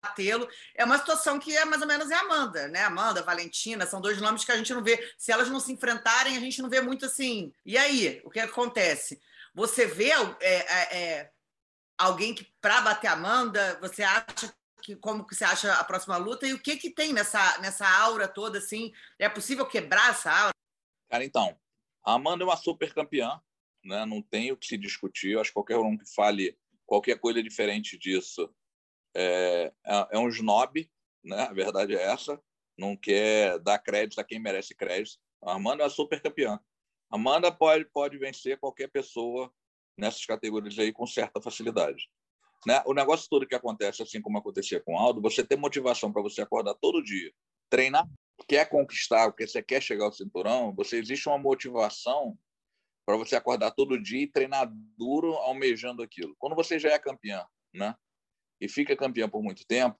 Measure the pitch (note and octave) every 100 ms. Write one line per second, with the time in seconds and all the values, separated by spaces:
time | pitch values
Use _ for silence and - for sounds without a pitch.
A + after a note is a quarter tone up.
0 | G#3 - F#3+ A#3 A#3+ - - - A#3 C#4
1 | A#3+ D#4 D#4+ C#4+ D4 D4+ D#4 D4+ D4+ D4
2 | D4+ E4 G4 D#4 B3+ E3+ C#3+ E3+ G3+ F3+
3 | A3 F#3 E3 E3+ E3+ - A3 A3 F3+ F#3+
4 | F#3+ G3+ G#3+ A3 - A#3 A3+ B3 G#3+ A3+
5 | A#3 - - A3+ A#3+ C4+ C4 C4 B3 A3+
6 | A3+ A#3 C4+ B3+ B3+ B3+ B3+ B3+ B3 C4
7 | C4+ - C4+ A3+ D#3+ _ - A3+ C#4+ C#4
8 | F3+ - - A3 A3+ - A#3+ A3+ F3+ C#3+
9 | - C#3 _ - - - A3 A#3+ A3 E3
10 | A#3 D4+ A3 - F#3 F3+ - F3+ F3 F3+
11 | E3+ D#3 D3+ _ _ _ _ _ _ _
12 | F#3 F3+ G#3+ A#3 - _ G#3 A#3 A3 G3+
13 | G#3+ D#3+ F3 B3 A#3+ G#3 G3 F3 F#3 -
14 | G3+ G3+ A3+ - A3+ - _ _ - G3+
15 | G#3 A3 G3+ - G3 F#3 G#3 F#3 F3 F#3
16 | F#3 F3+ F#3+ - C4+ C4+ - D4 E4+ -
17 | D#4 B3+ G#3 G#3+ F#3 - G3 F#3+ G3 F#3+
18 | A3+ A3 F#3+ G3 A3 G3+ F#3 G#3+ A3+ -
19 | - _ G#3 G#3+ - C4 C4+ A3 D#3+ F#3
20 | A#3+ A3 E3 E3 G3+ - _ _ _ _
21 | _ A#2+ C3+ C3 G2 - _ _ _ _
22 | - A#2+ C#3+ F3 F#3 E3 - E3 D#3 -
23 | D3+ D3 A#2+ D#3 _ _ _ _ F#2+ G2+
24 | A2 G#2+ G#2 G#2+ B2 C3 - A2+ G2 -
25 | G2 - F#2+ A2 G#2+ - G#2 A#2 A2 G#2+
26 | - - G#2 G2+ F#2 - _ _ - G#2
27 | G2+ A#2 A#2 A#2 A2 G#2+ G#2+ G#2 G#2+ F2+
28 | F#2+ F#2 F#2 - E2 _ _ _ _ _
29 | _ F2+ F2+ F2+ F2+ F2 D#2+ _ - G2+
30 | G#2 G#2+ A#2+ A2+ A2 G#2 C3 D3 D#3+ _
31 | _ _ - G2 B2 G2 F#2+ G2 G2+ G2
32 | F#2+ C3 - C#3+ _ _ _ - F#2+ G2+
33 | - G2+ G#2+ G#2+ G2+ E2+ F2 G2+ - G2+
34 | A2 - G#2 A2 A2 F#2+ G2 - F#2 F2+
35 | G#2+ - _ _ - F#2 G2+ C#3+ D3 -
36 | F#3+ D3 D3+ D3+ B2+ G#2 _ _ _ _
37 | _ G#2 A#2 D3+ F3 E3+ D#3+ D#3 D#3 -
38 | C#3+ C#3 C3+ C3 C3 C3+ C#3 C3 C3+ C#3+
39 | C3 - A#2 B2 B2 _ _ _ _ -
40 | G#2 - - A2 A2 G#2+ G#2 G2+ A2 A2
41 | A#2+ - A2 - A2+ - A2+ A2+ E2 -
42 | - _ _ _ _ _ G#2 C3 C3 C#3
43 | C#3 E3 - C#3+ C3+ B2+ A#2+ A2 G2+ -
44 | A2 A2+ G#2+ G#2 G#2 G2 G2 F2+ - E2+
45 | A#2 A#2 G#2+ - - C#3 C#3+ C#3+ B2+ A#2+
46 | G#2+ G#2+ G#2 - G#2 A2+ G2+ - - -
47 | C#3 G2 E2 _ _ _ _ B2 C3 D3
48 | - - _ _ - D3 D#3 D3+ C#3 -
49 | - A2+ A2+ - A2 A#2 - C3 C3+ G#2+
50 | G#2 - G2 F#2 G2 B2+ A#2 F#2+ - A#2+
51 | A2 C#3 - C#3+ C#3 C3 C3 A#2+ G#2+ -
52 | - C#3 B2+ - _ _ _ _ _ _
53 | - G#2+ A2+ B2 - A#2+ G#2+ - C3+ B2+
54 | G2 B2 C#3+ D3 C3+ C3+ B2 A2 G#2+ _
55 | A#2+ C#3+ E3 D#3+ A#2+ C3 C3+ A2+ A#2+ B2
56 | A2+ - D#2+ D2+ C#3 D#3 E3 E3 D3+ D3+
57 | C#3+ B2+ G#2 G2 F2 _ _ F2+ G2+ A#2
58 | _ _ _ _ _ _ G2 - - -
59 | C3+ A#2 A2 G#2+ G#2 F#2+ - B2 B2+ A2